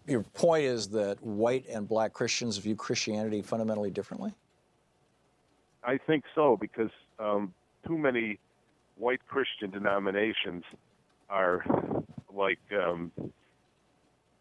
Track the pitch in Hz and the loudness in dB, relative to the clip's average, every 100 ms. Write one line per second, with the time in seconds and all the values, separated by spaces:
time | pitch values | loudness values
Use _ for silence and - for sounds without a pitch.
0 | - 123 - - 175 160 135 120 98 107 | -2 -2 -2 2 4 6 4 0 -2 0
1 | 101 101 113 104 113 127 131 113 104 110 | 0 -2 -4 0 2 2 -2 -6 -2 0
2 | 107 - 120 - 120 101 104 107 - 120 | 0 -2 -2 -2 -2 -4 -4 -4 -2 -2
3 | - 107 110 107 - 113 110 107 101 95 | -2 -2 -2 -4 -2 -2 -2 -2 -2 -4
4 | - - 202 - _ _ _ _ _ _ | -6 -8 -8 -8 _ _ _ _ _ _
5 | _ _ _ _ _ _ _ _ 120 131 | _ _ _ _ _ _ _ _ -2 -2
6 | - 156 - - 147 107 107 - 107 - | 2 0 0 4 6 4 2 -2 -4 -4
7 | _ - 107 101 101 - _ _ - 165 | _ -6 -2 0 -2 -8 _ _ -6 0
8 | 143 123 113 101 _ _ _ _ _ - | 2 0 -2 -6 _ _ _ _ _ -6
9 | 117 127 - 139 123 - 101 95 101 98 | -2 -2 -2 -2 -2 -4 -8 -2 0 2
10 | 98 98 110 104 101 87 - - _ _ | 2 2 2 0 -4 -6 -12 -20 _ _
11 | _ _ - 98 92 90 - - - - | _ _ -4 2 2 2 2 0 0 -4
12 | - - - 98 98 95 _ 101 87 87 | -6 -12 -10 -2 0 0 _ 0 0 -2
13 | 85 - - - _ _ _ _ _ _ | -6 -8 -12 -14 _ _ _ _ _ _
14 | _ _ _ _ | _ _ _ _